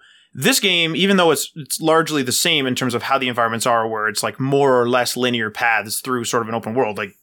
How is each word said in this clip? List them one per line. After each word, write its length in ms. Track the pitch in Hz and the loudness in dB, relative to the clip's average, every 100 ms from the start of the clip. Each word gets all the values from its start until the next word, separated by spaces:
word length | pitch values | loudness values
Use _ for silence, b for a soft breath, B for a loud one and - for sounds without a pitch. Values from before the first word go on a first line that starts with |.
| b b b | b b b
This 280 | - 160 - | -2 0 2
game, 360 | 196 175 165 160 | 2 0 0 0
even 220 | 190 196 | 2 4
though 120 | 170 | 4
it's, 220 | 143 - 165 | 2 -2 -10
it's 240 | 135 - | -10 -2
largely 420 | 160 160 160 151 | 2 2 2 -2
the 100 | 123 | -2
same 340 | - 180 156 131 | 0 0 0 0
in 80 | |
terms 200 | 123 131 | -2 -2
of 80 | 117 | -4
how 160 | - 139 | -2 0
the 100 | 127 | 0
environments 380 | 120 117 113 127 | 0 0 0 0
are, 200 | 117 113 | 0 0
where 220 | 110 107 | -2 -4
it's, 140 | 104 | -2
like, 180 | 107 - | -4 -2
more 400 | 135 139 139 127 | 0 2 4 4
or 80 | 120 | 4
less 260 | 127 120 | 2 0
linear 360 | 123 123 120 107 | 0 0 0 -4
paths 500 | - 120 110 104 - | -2 0 0 -2 -6
through 240 | 131 123 | -4 -4
sort 180 | 110 123 | -2 -2
of 60 | 110 | -2
an 60 | |
open 200 | 113 110 | -4 -4
world, 220 | 120 110 104 | -2 -2 -4
like, 180 | 101 - | -8 -12